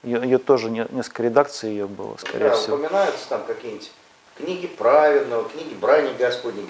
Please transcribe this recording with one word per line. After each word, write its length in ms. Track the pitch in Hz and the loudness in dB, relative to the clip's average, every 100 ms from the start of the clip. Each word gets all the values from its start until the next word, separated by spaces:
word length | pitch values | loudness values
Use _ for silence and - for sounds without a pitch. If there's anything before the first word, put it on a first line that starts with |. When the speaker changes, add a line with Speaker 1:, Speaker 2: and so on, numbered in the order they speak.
Speaker 1:
Ее, 200 | 123 120 | -2 -2
ее 160 | 123 127 | 2 2
тоже 300 | 127 131 113 | 6 4 4
не-, 180 | 113 113 | -4 -4
несколько 320 | 127 117 - | -6 -8 -2
редакций 460 | 117 120 143 - 110 | 2 4 2 -2 -6
ее 160 | 104 101 | -4 -6
было, 280 | 98 104 107 | -8 -12 -10
скорее 320 | - - 107 | -8 0 2
Speaker 2:
Да, 60 | - | 2
Speaker 1:
всего. 200 | - 143 | 0 -2
Speaker 2:
упоминаются 520 | 156 190 185 143 - | 0 0 0 -2 -6
там 120 | 117 - | -8 -6
какие-нибудь 460 | 110 120 104 - - _ _ _ - | -8 -8 -12 -14 -20 _ _ _ -12
книги 300 | 151 185 175 | -8 -8 -8
праведного, 800 | - 113 147 151 143 - 117 107 | 0 4 6 6 4 2 -4 -4
книги 240 | 151 - 107 | -8 -12 -4
брани 380 | 107 151 139 117 | 4 4 4 0
Господней. 480 | 123 123 120 101 | 0 0 -6 -8